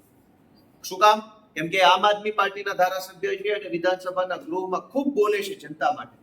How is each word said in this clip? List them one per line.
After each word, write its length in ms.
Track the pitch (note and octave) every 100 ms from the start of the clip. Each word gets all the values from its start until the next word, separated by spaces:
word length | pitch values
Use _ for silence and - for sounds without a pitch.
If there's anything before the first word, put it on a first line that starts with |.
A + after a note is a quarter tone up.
| _ _ _ _ _ _ _ _
શું 140 | - F#3
કામ? 220 | G#3+ A3 - - _
કેમ 140 | D3+ E3
કે 120 | F#3+
આમ 260 | F3 F#3+ G#3
આદમી 240 | G#3 G#3+
પાર્ટીના 420 | G#3+ G3 G3+ G3
ધારાસભ્ય 640 | F3+ F#3 F#3 F3+ F3+ G3 G3
છે 120 | G3
અને 200 | G#3 F#3+
વિધાનસભાના 680 | E3+ F3+ F3+ F3+ F#3 F#3 F3
ગૃહમાં 440 | D3+ F3+ F#3 F3
ખૂબ 340 | - C4 C#4
બોલે 280 | - G#3 G#3
છે 120 | G3
જનતા 380 | - C#3+ D3+ D#3
માટે. 240 | C3 A2+ _